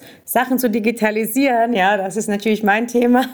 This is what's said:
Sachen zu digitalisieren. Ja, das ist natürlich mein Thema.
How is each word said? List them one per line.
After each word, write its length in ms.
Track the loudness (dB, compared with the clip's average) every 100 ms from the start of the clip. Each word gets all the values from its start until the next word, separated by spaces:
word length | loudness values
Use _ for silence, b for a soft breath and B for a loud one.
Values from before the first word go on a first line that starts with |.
| B B -4
Sachen 340 | -2 0 0
zu 100 | 0
digitalisieren. 1040 | 0 -2 0 -2 0 -2 0 2 2 0
Ja, 240 | 2 2 2
das 200 | -2 -4
ist 100 | -4
natürlich 360 | -2 -2 0
mein 240 | 2 0 0
Thema. 380 | 0 2 2 0